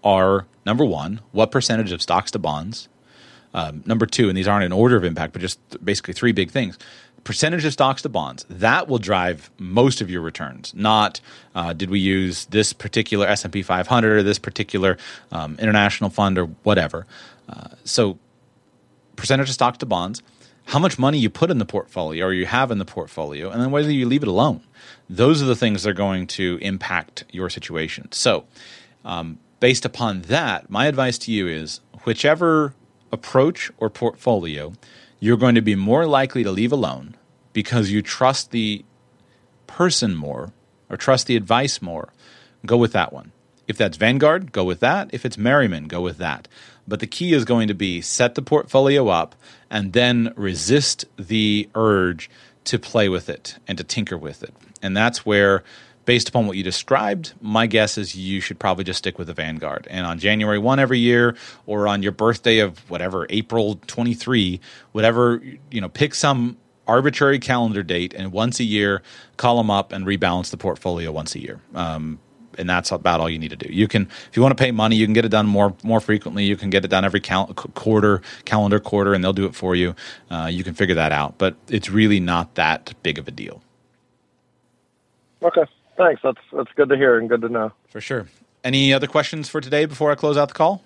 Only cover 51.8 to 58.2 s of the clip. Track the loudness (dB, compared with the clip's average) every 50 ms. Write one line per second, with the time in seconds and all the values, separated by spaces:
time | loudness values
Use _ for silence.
51.8 | 2 4 4 4 2 0 -2 -6 -12 -20 _ -20 -20 _ _ _ _ -4 -4 -4
52.8 | -6 -2 0 2 2 2 0 -2 -4 -8 -12 -12 _ -18 -18 -16 _ -10 -8 -8
53.8 | -8 -6 -6 -6 -4 -6 -8 -10 -10 -12 -12 -12 -16 -18 _ _ _ -20 _ -10
54.8 | -6 -2 0 2 2 0 0 -2 -2 2 4 4 6 4 4 2 -2 -8 -20 -20
55.8 | -20 -20 _ _ _ 2 2 2 2 0 0 0 0 0 -4 -4 -6 -6 -6 -6
56.8 | -2 0 0 2 2 0 -2 -4 -6 -12 -16 -12 -8 0 0 2 2 4 4 2
57.8 | 2 2 0 -6 -8 -8 -10 -10